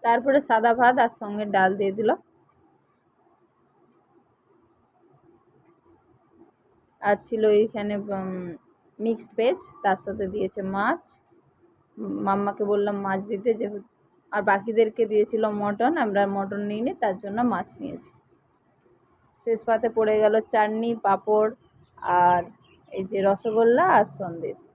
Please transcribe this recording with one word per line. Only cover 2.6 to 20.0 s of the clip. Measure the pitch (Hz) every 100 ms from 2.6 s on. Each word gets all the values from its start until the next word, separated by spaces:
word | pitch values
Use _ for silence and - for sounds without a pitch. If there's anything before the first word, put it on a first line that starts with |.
| _ _ _ _ _ _ _ _ _ _ _ _ _ _ _ _ _ _ _ _ _ _ _ _ _ _ _ _ _ _ _ _ _ _ _ _ _ _ - _ _ _ _ _ -
আর | 208 -
ছিল | 226 214 208
এইখানে, | 220 220 208 208
উম, | 202 196 190 185 180 165 _ _ _ _
মিক্সড | 214 220 - -
ভেজ, | 233 370 - -
তার | 202 190 -
সাথে | 202 196
দিয়েছে | 202 190 - 190 196
মাছ। | 214 330 _ _ _ _ _ _ _ _ _ - 214 196 202
মাম্মাকে | 196 202 196 202
বললাম | 208 208 202 196
মাছ | 190 202
দিতে, | 208 233 220
যেহেতু, | 202 208 - _ _ _ _
আর | 208 202
বাকিদেরকে | 196 208 220 220 214 220
দিয়েছিল | 214 208 220 214 208
মটন, | 208 202 240 339
আমরা | 233 196 202
মটন | 196 196 202 208
নিইনি, | 208 240 370
তার | 220 190
জন্য | 202 208 240
মাছ | 190 190 -
নিয়েছি। | 135 - - _ _ _ _ _ _ _ _ _ _ _ _ _
শেষ | - 226 -
পাতে | 220 233
পড়ে | 220